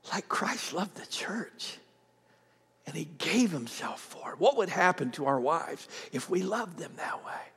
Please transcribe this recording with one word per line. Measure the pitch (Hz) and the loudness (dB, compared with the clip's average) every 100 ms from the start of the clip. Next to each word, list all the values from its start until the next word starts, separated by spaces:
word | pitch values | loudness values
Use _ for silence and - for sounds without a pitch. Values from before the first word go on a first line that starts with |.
| - | -4
like | 196 - | -6 0
Christ | - 214 240 - | 0 0 -2 -4
loved | 170 202 - | -2 -4 -6
the | - | -8
church, | - - 214 190 - - - - _ _ _ _ _ _ _ _ _ - | -6 -4 -4 -6 -8 -10 -10 -18 _ _ _ _ _ _ _ _ _ -10
and | |
he | 151 | -8
gave | 156 - - 202 233 | -8 -4 2 4 4
himself | 156 117 - - - | 2 -6 -8 -8 -8
for | - - - | -12 -12 -10
it." | - | 4
What | 202 277 | 6 6
would | 185 | 2
happen | - 196 - 131 | 6 6 6 -2
to | 120 139 | 0 4
our | 135 | 4
wives | 123 160 - - - - - | 4 2 0 -8 -12 -14 -6
if | - - | -6 0
we | 123 | 0
loved | 185 208 214 165 | 2 -2 -4 -8
them | - - | -12 -8
that | - - | -6 -6
way? | - - - | -8 -12 -12